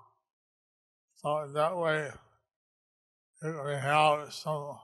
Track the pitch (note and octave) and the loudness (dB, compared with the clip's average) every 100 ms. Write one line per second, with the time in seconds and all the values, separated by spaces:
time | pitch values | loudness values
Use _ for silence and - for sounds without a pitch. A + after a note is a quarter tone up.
0 | - _ _ _ _ _ _ _ _ _ | -20 _ _ _ _ _ _ _ _ _
1 | _ _ D3 D3+ C#3+ D3 D#3 F3+ E3 D#3 | _ _ -4 -2 -2 0 0 2 0 0
2 | C#3+ - - _ _ _ _ _ _ _ | -2 -10 -20 _ _ _ _ _ _ _
3 | _ _ _ _ D#3 D#3+ C#3+ C#3+ C#3 D3+ | _ _ _ _ -8 -6 -4 -2 4 6
4 | D3+ D3+ C#3 - D#3 D3+ C#3+ B2+ | 6 4 -2 -8 -6 -4 -6 -14